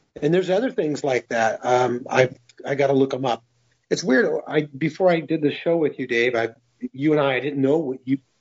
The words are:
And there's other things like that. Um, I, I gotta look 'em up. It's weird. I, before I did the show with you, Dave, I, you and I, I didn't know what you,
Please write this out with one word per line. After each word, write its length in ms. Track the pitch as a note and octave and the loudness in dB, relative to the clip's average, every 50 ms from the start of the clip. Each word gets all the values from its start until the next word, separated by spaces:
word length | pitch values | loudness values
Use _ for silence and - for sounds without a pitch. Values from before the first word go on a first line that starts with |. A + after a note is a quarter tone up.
| _ _ - - | _ _ -10 -4
And 120 | - D3 E3 | 0 2 2
there's 160 | F#3 F#3 E3 | 2 2 2
other 220 | F#3 G3 A#3+ C4 | 0 0 0 -2
things 320 | - - F3 D#3 D3 B2 - | -2 -2 -2 -2 -2 -2 -2
like 260 | C#3+ C3 A#2+ - - | -2 -2 -2 -2 -2
that. 360 | A#2+ A#2 A2+ A2 G#2 - - | -2 0 0 0 0 -2 -2
Um, 400 | B2 B2 B2 B2 A#2+ A#2+ B2 - - | 0 2 2 2 0 -2 -4 -6 -2
I, 200 | - C3 C3 B2+ - - _ _ - - - | 2 2 2 2 0 -8 _ _ -20 -12 -6
I 100 | - C#3 | -4 -2
gotta 180 | C3 C#3+ C#3 C#3 | 0 2 4 4
look 200 | C3+ C3+ C3 C3+ | 4 2 2 0
'em 120 | B2+ C3+ | -4 -2
up. 180 | C3 A2+ A2 _ _ _ _ _ _ _ _ _ - | -2 -4 -4 _ _ _ _ _ _ _ _ _ -4
It's 140 | - C#3+ E3 | -4 -2 0
weird. 380 | F#3+ B3+ B3+ A3+ E3 D3 - - - | 2 2 2 2 2 0 -4 -4 -2
I, 140 | C#3 D#3 D3+ | -2 -2 -2
before 460 | D3 C#3+ C3 D#3 D#3+ - - F#3+ F3+ | -2 -4 -4 -4 -4 -2 2 2 2
I 100 | F3 E3 | 2 2
did 220 | D3+ C3+ D#3+ D#3+ | 0 -2 -2 0
the 120 | D3 C#3+ - | 0 0 -2
show 240 | - - F3 E3+ E3+ | -2 -2 0 0 2
with 220 | D#3+ C#3 - - | 0 0 -2 -4
you, 80 | C3 A#2+ | -6 -2
Dave, 280 | A#2+ A#2 A#2 B2+ B2 | 0 0 2 2 0
I, 140 | A2+ A2+ A2+ A#2 _ _ _ _ - - B2+ | 0 -2 -4 -6 _ _ _ _ -12 -12 -12
you 200 | - C3 C#3 D#3 | -8 -2 0 2
and 100 | D3+ D3+ | 2 2
I, 140 | C#3+ C#3 C3 | 2 2 0
I 40 | B2 | -2
didn't 220 | B2 C#3+ C#3+ C#3 | -2 -4 -4 0
know 160 | C3+ C3 D3 E3 | 0 2 2 2
what 220 | D#3+ C3 B2+ - - | 0 -2 -6 -8 -4
you, 140 | B2+ C3+ C#3 _ _ _ _ | -4 -4 -4 _ _ _ _